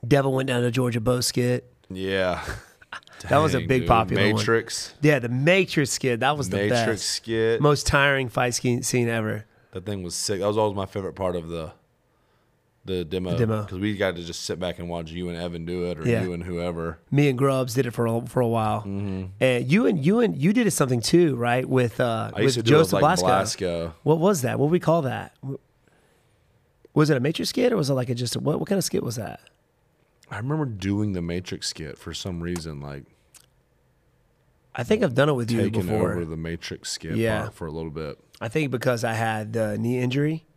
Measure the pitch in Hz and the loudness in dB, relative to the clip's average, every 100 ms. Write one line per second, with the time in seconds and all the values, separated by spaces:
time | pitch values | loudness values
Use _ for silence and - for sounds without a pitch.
0 | 120 139 135 131 135 123 123 120 123 117 | 4 2 4 0 0 0 0 2 0 0
1 | 113 123 120 - 123 123 - _ _ 95 | 0 0 0 0 0 0 -4 _ _ -8
2 | 95 95 92 85 - - - _ - - | -2 0 0 -2 -6 -12 -14 _ -18 -18
3 | - - - 135 156 127 85 131 82 113 | -18 -18 0 2 4 0 2 0 4 4
4 | 110 98 101 107 107 113 - - - - | 4 2 2 2 2 2 0 -8 -10 0
5 | 147 147 117 123 147 185 185 - 139 - | 2 2 0 0 4 4 4 0 0 0
6 | 135 117 127 151 117 95 101 120 113 107 | -2 2 0 0 -2 0 2 2 2 0
7 | - - - 113 113 113 147 143 - 147 | -2 -6 -2 0 2 4 4 4 2 4
8 | 143 135 127 120 123 120 127 120 123 123 | 4 2 0 0 0 0 0 0 0 0
9 | 117 117 107 107 107 _ _ 95 90 101 | 0 0 -2 -4 -10 _ _ -12 -8 -6
10 | 87 - - 101 101 104 107 98 95 104 | -6 -6 -4 -2 0 2 0 0 -6 -6
11 | 95 76 92 87 80 85 80 - _ _ | -8 -4 -4 -4 -6 -8 -8 -14 _ _
12 | _ _ _ _ _ _ _ _ - 92 | _ _ _ _ _ _ _ _ -6 -4
13 | 82 92 92 87 113 110 104 92 104 101 | -2 -4 -2 0 0 0 -4 -4 -2 0
14 | 95 87 85 85 - 87 90 85 87 85 | 0 -2 -8 -10 -8 -4 -4 -6 -8 -8
15 | 82 85 90 85 87 85 82 90 87 82 | -8 -8 -6 -6 -6 -8 -6 -4 -4 -4
16 | 80 113 92 87 85 87 87 82 82 80 | 0 0 0 -4 -6 -4 -4 -4 -6 -8
17 | _ 139 147 123 139 135 127 117 123 113 | _ 2 2 4 2 2 -2 -2 -2 0
18 | 120 117 120 - 120 113 110 107 104 98 | -2 -2 -2 0 2 2 0 -2 -4 -6
19 | 101 95 92 98 131 123 127 180 269 190 | -4 -6 -8 0 2 2 2 2 4 2
20 | 139 220 233 156 151 220 220 - 139 123 | 2 4 2 2 2 4 2 2 2 2
21 | 113 165 175 123 120 123 131 131 120 - | 4 4 4 2 0 0 2 2 2 0
22 | 123 113 110 113 117 120 110 147 160 - | -2 0 -4 2 2 2 6 6 6 6
23 | 151 180 180 135 98 - 90 85 82 - | 4 4 4 4 2 -2 -2 -2 -4 -4
24 | - 160 170 196 120 113 143 180 - 165 | 2 4 4 2 0 0 2 2 2 2
25 | 135 113 95 _ 131 139 _ _ _ _ | 0 -4 -8 _ -12 -12 _ _ _ _
26 | _ _ _ _ _ _ _ _ _ - | _ _ _ _ _ _ _ _ _ 2
27 | 151 143 127 165 - - 247 226 139 135 | 4 4 2 -2 -4 2 2 2 0 0
28 | 123 120 123 123 127 - - 196 - - | -2 -4 -4 -2 -2 -2 0 -2 0 -2
29 | - 113 104 - _ _ _ _ _ _ | -4 -6 -10 -12 _ _ _ _ _ _
30 | _ _ _ 98 120 156 143 104 95 101 | _ _ _ -10 -4 -2 -2 -4 -2 0
31 | 107 92 85 87 92 - - - 76 - | 0 -2 -4 -4 -6 -8 -8 -8 -10 -12
32 | - 82 98 87 85 90 80 73 71 71 | -12 -10 -8 -6 -6 -6 -8 -10 -12 -14
33 | 67 _ _ - _ _ _ _ _ _ | -16 _ _ -20 _ _ _ _ _ _
34 | _ _ _ _ _ _ _ - 123 214 | _ _ _ _ _ _ _ -10 -2 2
35 | 196 120 143 135 113 113 101 110 90 107 | 2 2 2 2 0 0 2 0 0 0
36 | 90 87 82 80 82 85 - - - - | 0 -2 -6 -6 -8 -8 -10 -12 -10 -10
37 | 80 98 113 107 107 - 82 78 82 76 | -6 -2 0 -2 -4 -10 -10 -8 -8 -8
38 | 76 - _ - 113 156 147 123 131 120 | -10 -12 _ -12 -6 -2 -2 0 0 0
39 | 117 113 113 110 107 113 110 104 117 127 | 0 0 -2 -2 -4 -2 -2 0 -2 0
40 | 123 131 147 160 _ | 0 0 -2 -2 _